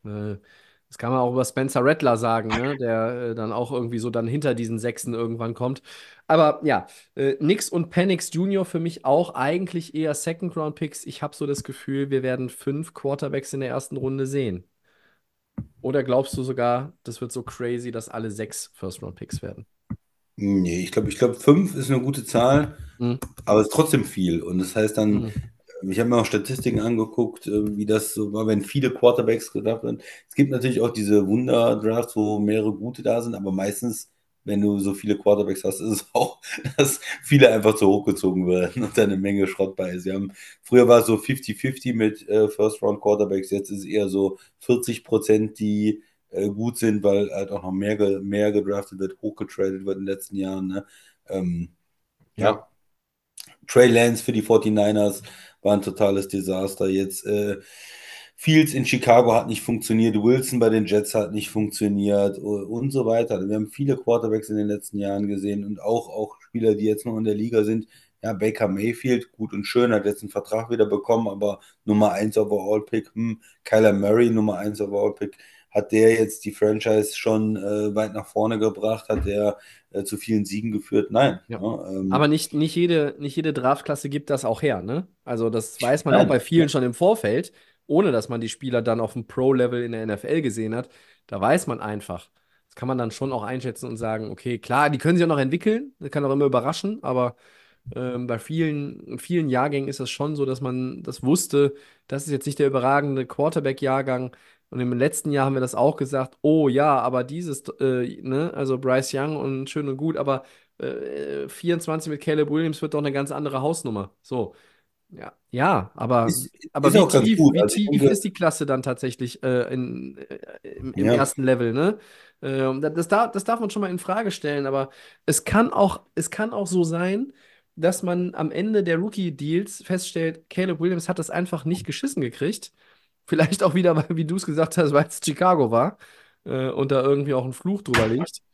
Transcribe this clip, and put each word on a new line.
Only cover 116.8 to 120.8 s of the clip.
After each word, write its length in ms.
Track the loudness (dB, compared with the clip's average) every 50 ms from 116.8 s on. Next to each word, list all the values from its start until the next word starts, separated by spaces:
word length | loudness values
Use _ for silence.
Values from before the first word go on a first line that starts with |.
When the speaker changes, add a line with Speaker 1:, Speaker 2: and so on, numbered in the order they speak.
| 2 6
Speaker 2:
ist 60 | 8
Speaker 1:
wie 40 | 8
Speaker 2:
auch 140 | 8 8 6
ganz 180 | 6 6 6
Speaker 1:
tief, 60 | 6
Speaker 2:
gut. 180 | 8 6 6 8
Speaker 1:
wie 80 | 6 2
Speaker 2:
Also 140 | 2 2
ich 80 | 0 2
Speaker 1:
tief 140 | 2 2 4
Speaker 2:
denke 80 | 6 4
Speaker 1:
ist 140 | 4 4 -2
die 80 | -6 -4
Klasse 340 | 0 0 0 0 0 -2
dann 160 | -2 -2 -2 -2
tatsächlich, 600 | -4 -6 -4 -6 -8 -6 -6 -8 -8 -8 -6 -4
äh, 280 | 0 0 0 0 -2 -4
in, 460 | -6 -6 -6 -8 -10 -10 -12 -14 -16
äh, 200 | -16 -16 -16 -16 -16 -18 -20 -18 _ -18 -16
im, 180 | -12